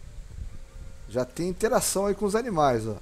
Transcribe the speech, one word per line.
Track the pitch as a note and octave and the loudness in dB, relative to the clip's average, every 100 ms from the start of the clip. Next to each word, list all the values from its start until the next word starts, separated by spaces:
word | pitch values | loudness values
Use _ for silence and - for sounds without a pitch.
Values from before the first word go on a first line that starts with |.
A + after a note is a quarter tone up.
| - - - - - - - - - - - | -12 -14 -12 -10 -10 -10 -14 -14 -14 -14 -6
já | A2+ | -2
tem | B2 - F3 | -2 -2 -4
interação | F3+ A3 A3+ - F#3 G3+ | 0 4 4 4 2 2
aí | |
com | G3+ G#3 | 2 2
os | |
animais, | G#3+ B3 E3+ C#3+ A#2+ A2 | 2 2 4 4 4 0
ó. | G2+ | -6